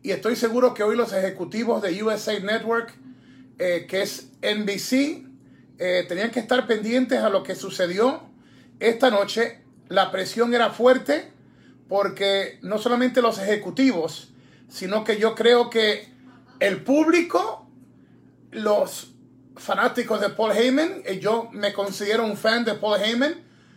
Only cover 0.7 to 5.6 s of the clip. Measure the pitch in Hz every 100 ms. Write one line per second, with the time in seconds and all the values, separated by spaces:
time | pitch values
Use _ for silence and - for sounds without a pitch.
0.7 | - 208 240 233 190 190 185 160 214 233
1.7 | 220 202 180 214 208 214 208 190 220 220
2.7 | 226 226 - - - - - - - 180
3.7 | 170 - 190 196 - - - - 208 208
4.7 | 196 - 262 285 339 - - - -